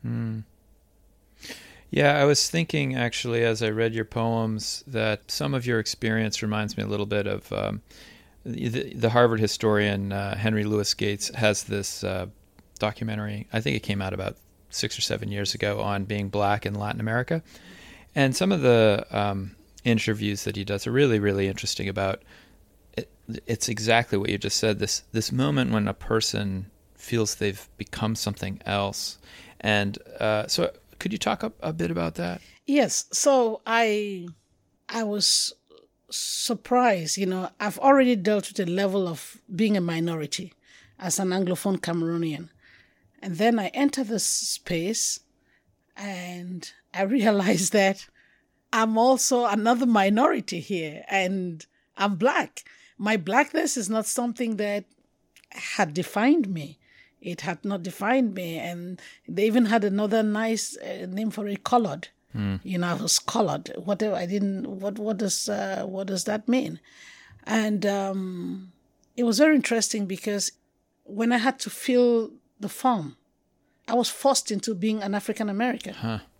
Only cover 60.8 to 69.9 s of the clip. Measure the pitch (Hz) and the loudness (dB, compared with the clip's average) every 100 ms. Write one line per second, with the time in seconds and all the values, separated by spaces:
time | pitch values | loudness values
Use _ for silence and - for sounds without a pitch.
60.8 | - 185 - 185 220 202 208 202 - 247 | -12 -10 -8 -4 -4 -4 -6 -6 2 2
61.8 | 214 147 - _ _ 120 101 95 - 180 | 2 -4 -10 _ _ -4 -2 -2 -4 -2
62.8 | 175 175 165 - - - 190 143 - - | -2 -2 0 0 0 -4 -2 -4 -6 -12
63.8 | 175 196 214 196 175 202 196 190 - 196 | -4 -2 0 -2 -2 -2 -2 -2 -8 -6
64.8 | 196 208 214 202 208 - - 202 196 190 | -8 -6 -4 -2 -2 -2 -2 -4 -4 -4
65.8 | 196 185 196 190 202 214 214 254 254 165 | -6 -6 -4 -4 -2 -4 0 0 0 -8
66.8 | _ - - - - - - 220 214 208 | _ -20 -20 -20 -20 -20 -2 0 0 0
67.8 | 202 202 196 196 185 180 180 190 185 _ | 0 0 -2 -4 -6 -6 -8 -8 -12 _
68.8 | _ _ _ - 240 214 311 302 - 233 | _ _ _ -2 2 6 6 6 4 0
69.8 | 214 | 0